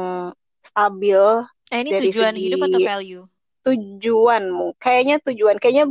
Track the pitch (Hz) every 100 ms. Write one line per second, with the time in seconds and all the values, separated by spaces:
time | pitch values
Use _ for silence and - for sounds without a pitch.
0 | 185 180 180 - _ _ - 214 208 190
1 | 202 196 202 226 240 _ - 240 269 196
2 | 196 208 220 214 185 185 185 185 185 202
3 | 190 180 185 _ _ _ 262 254 196 196
4 | 226 226 233 226 190 180 180 - 262 247
5 | 262 294 - 226 208 202 240 269 294